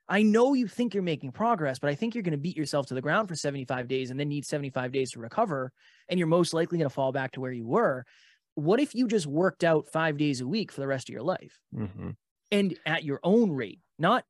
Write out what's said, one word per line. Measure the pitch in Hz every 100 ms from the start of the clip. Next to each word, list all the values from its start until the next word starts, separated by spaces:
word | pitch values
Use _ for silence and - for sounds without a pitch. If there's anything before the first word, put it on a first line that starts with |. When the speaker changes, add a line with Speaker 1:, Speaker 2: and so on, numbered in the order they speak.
| -
Speaker 1:
"I | 196
know | 214 214 254
you | 277 220
think | - 240
you're | 196
making | 180 151 139
progress, | - 220 220 147 127
but | 143
I |
think | 143 233
you're | 240
gonna | 180 147
beat | 156 156
yourself | 143 147 131
to |
the | 127
ground | 135 180 214
for |
seventy-five | 160 147 139 127 127 123
days | 131 127
and | 131
then | 147
need | 147
seventy-five | 131 151 139 131 127
days | 135 131
to | 120
recover, | 117 - 220 139 131 - _ _ -
and | 180
you're | 165
most | 170 170
likely | 165 170 170
gonna | 147
fall | - 135
back | 135 131
to | -
where | 131
you | 123 113
were. | 175 214 127 123 _ _ _ _
What | - 151 226
if | 285
you | 220 247
just | 220 147
worked | 143 185 -
out | 170 156 -
five | 160 160 147
days | 151 127
a | 127
week | 214 180
for | -
the | 139
rest | 135 -
of |
your | 127
life?" | 143 185 - _ _
Speaker 2:
Mm-hmm. | - 104 98 92 104 _ _ -
Speaker 1:
And | 208 196 -
at | 156 160
your | 135 139
own | 170 220 220
rate, | 139 107 - _ -
not, | 165 247